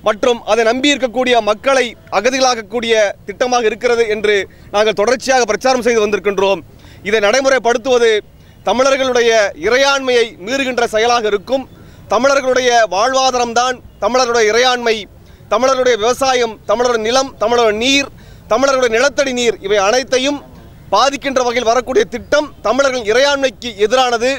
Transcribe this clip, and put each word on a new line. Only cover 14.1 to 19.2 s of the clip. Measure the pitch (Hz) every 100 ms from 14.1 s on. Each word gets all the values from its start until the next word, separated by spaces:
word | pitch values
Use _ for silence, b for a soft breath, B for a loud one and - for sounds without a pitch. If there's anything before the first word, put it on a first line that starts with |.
| 247 247 240 208
இறையாண்மை, | 220 254 247 233 220 190 - B B B
தமிழருடைய | 214 254 262 254 226
விவசாயம், | 220 247 269 254 233 208 -
தமிழருடைய | 214 247 233 220
நிலம், | 254 269 -
தமிழருடைய | 214 240 226 208
நீர், | 247 277 269 B B B -
தமிழருடைய | 220 277 262 247 220
நிலத்தடி | 285 285